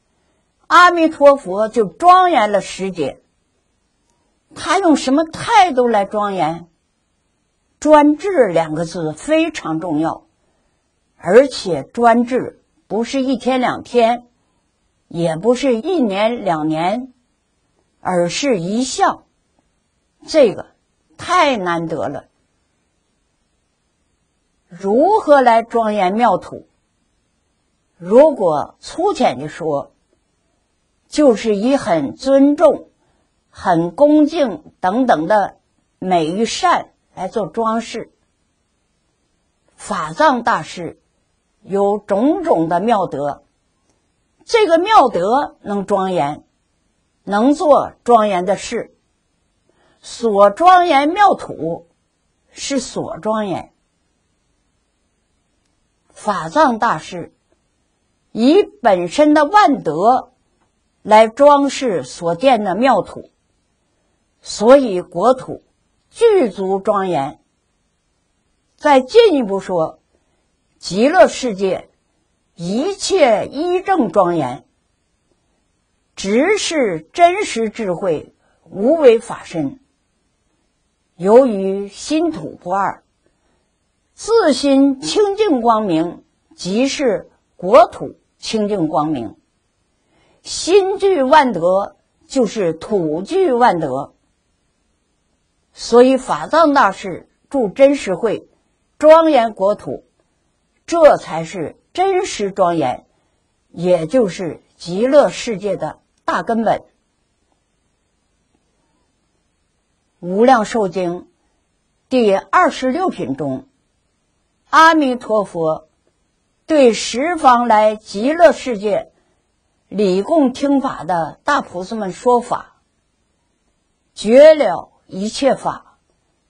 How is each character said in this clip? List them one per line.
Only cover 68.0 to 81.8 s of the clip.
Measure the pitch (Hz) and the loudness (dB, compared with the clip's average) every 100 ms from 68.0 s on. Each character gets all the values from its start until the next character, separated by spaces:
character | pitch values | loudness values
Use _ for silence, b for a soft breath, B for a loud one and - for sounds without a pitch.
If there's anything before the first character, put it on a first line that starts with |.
| _ _ _ _ _ _ _ _ | _ _ _ _ _ _ _ _
再 | 294 269 | 2 2
进 | 254 440 453 | 4 4 4
一 | 285 | 2
步 | 202 196 | -2 -6
说， | - 180 160 - _ _ _ _ _ _ _ _ | -4 -4 -4 -8 _ _ _ _ _ _ _ _
极 | - 185 262 | -8 0 2
乐 | 359 285 | 4 4
世 | - 254 190 | 2 -8 -4
界 | 190 170 - _ _ _ _ _ _ | -4 -6 -10 _ _ _ _ _ _
一 | - 170 220 359 | -12 -6 -4 -4
切 | 392 - 359 262 196 117 | -6 -4 2 2 2 -2
一 | 269 359 359 | -8 -4 -4
正 | 381 370 208 | -2 -2 0
庄 | 202 175 170 | 0 0 -2
严， | 127 135 _ _ _ _ _ _ _ _ _ _ _ _ _ _ _ | -4 -8 _ _ _ _ _ _ _ _ _ _ _ _ _ _ _
直 | - 190 226 339 427 | -12 -2 0 0 -2
是 | - 320 226 160 - | -2 -2 -2 -4 -8
真 | - 349 392 | 2 2 2
实 | 381 226 220 | -6 -6 -6
智 | 226 202 | -6 -6
慧， | 165 190 147 - _ _ _ 165 | -4 -4 -4 -8 _ _ _ _
无 | 180 233 | -4 0
为 | 330 269 226 | 4 4 4
法 | - - | -2 -16
身。 | - 165 139 - _ _ _ _ _ _ _ _ _ _ _ _ _ - | -10 -8 -8 -10 _ _ _ _ _ _ _ _ _ _ _ _ _ -6
由 | 185 233 262 | 4 4 4
于 | 196 190 196 | 0 -4 -6